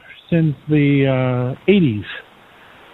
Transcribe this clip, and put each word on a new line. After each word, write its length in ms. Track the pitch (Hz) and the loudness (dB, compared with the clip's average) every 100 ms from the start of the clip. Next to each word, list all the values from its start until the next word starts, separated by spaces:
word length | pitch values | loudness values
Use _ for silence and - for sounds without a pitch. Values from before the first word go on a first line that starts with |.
| - - - | -10 -18 -4
since 240 | 170 160 135 - | 0 0 -2 -2
the, 880 | 151 143 143 135 131 127 123 123 131 | 0 2 2 2 0 0 -2 -4 -4
uh, 40 | - | 0
eighties. 380 | 202 151 104 95 - - - - - - - - | 2 2 0 -8 -14 -18 -20 -20 -20 -20 -20 -20